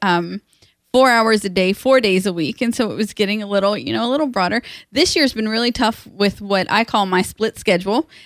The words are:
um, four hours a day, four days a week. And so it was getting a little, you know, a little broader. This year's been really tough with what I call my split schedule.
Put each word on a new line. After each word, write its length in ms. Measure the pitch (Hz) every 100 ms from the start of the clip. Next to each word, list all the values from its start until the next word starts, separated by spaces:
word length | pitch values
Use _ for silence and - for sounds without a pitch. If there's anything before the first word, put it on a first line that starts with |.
um, 400 | 196 175 170 196 _ _ _ _ _
four 160 | 254 262
hours 360 | 233 220 214
a 40 | 196
day, 240 | 185 185
four 280 | 196 262 262
days 260 | 214 185 196
a 60 |
week. 280 | 170 156 -
And 140 | 233
so 160 | 233 214
it 60 | 117
was 160 | 208
getting 320 | - 196 214
a 20 | 202
little, 320 | 202 196 208
you 140 | -
know, 120 | 220
a 60 | 240
little 160 | 285 294
broader. 340 | 220 180 220 - - -
This 240 | 226 359
year's 180 | 359 269
been 160 | 220 220
really 220 | 220 240
tough 340 | - 226 226 -
with 320 | 196 202 -
what 280 | 202 196 -
I 140 | 202
call 240 | 226 220 190
my 160 | 180
split 340 | 190 - 220 -
schedule. 540 | - 180 190 240 330 -